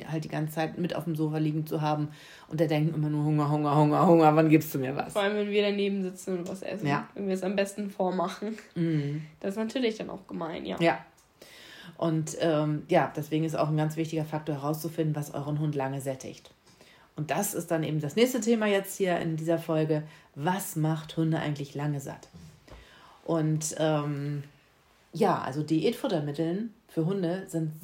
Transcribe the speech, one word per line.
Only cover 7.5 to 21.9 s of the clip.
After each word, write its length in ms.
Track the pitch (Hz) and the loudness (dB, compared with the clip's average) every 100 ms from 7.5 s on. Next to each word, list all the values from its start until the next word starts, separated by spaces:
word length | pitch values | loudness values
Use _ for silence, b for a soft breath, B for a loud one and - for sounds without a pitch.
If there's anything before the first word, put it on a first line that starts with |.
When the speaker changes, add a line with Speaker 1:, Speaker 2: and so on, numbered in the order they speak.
| 202 | 0
Speaker 2:
besten 340 | 202 - 202 | -2 -4 -6
vormachen. 640 | - 185 185 180 196 208 214 - | -2 0 0 -2 -4 -8 -8 -8
Speaker 1:
Mhm. 480 | - 165 156 143 151 156 - | -2 0 0 0 -4 -8 -8
Speaker 2:
Das 100 | 196 | -6
ist 60 | 202 | -4
natürlich 380 | 226 269 240 220 | -4 -2 -2 -2
dann 140 | - | -6
auch 160 | 190 - | -10 -10
gemein, 380 | 190 160 170 - | -8 -6 -8 -6
ja. 140 | - | 2
Speaker 1:
Ja. 180 | 165 156 - _ _ - B B B B 180 B | 2 2 -4 _ _ -20 B B B B -16 B
Und, 380 | 165 160 156 - | 0 0 -2 0
ähm, 420 | 165 - 151 151 - | 2 2 2 -2 2
ja, 240 | 175 135 | 2 2
deswegen 300 | - 151 156 | -2 -2 0
ist 100 | 160 | 0
auch 140 | 156 147 | 0 0
ein 80 | 151 | 2
ganz 200 | 151 156 | 0 -2
wichtiger 280 | 160 160 | -4 -4
Faktor 320 | 151 151 156 143 | -4 -4 -4 -4
herauszufinden, 580 | 143 156 165 160 156 | -2 -2 -4 -2 0
was 180 | 151 147 | -2 -4
euren 260 | - 143 151 | -6 -4 -2
Hund 140 | 156 | 0
lange 260 | 139 135 139 | 0 -2 -4
sättigt. 500 | 131 131 - - - - B B B B B - | -6 -6 -8 -16 -18 -20 B B B B B -8
Und 140 | 151 | -4
das 240 | 151 202 | -2 -2
ist 160 | - 170 | -4 -2
dann 140 | 165 | -2
eben 160 | 147 156 | 0 -2
das 160 | 151 214 | -2 2
nächste 240 | 247 254 | 2 2
Thema 260 | 214 233 214 | 0 2 2
jetzt 300 | 202 - - | 0 0 -2
hier 220 | 190 170 | 0 0
in 160 | 165 160 | 0 -2
dieser 220 | 160 165 | 0 0
Folge. 440 | 165 160 156 156 156 B B | 0 0 2 0 -4 B B
Was 400 | - 151 190 - | -6 -2 -2 -2
macht 420 | 160 156 160 - - | 0 0 0 -4 0
Hunde 220 | 160 160 | 2 2
eigentlich 360 | 147 143 139 139 | 0 -4 -6 -4
lange 240 | 147 | -4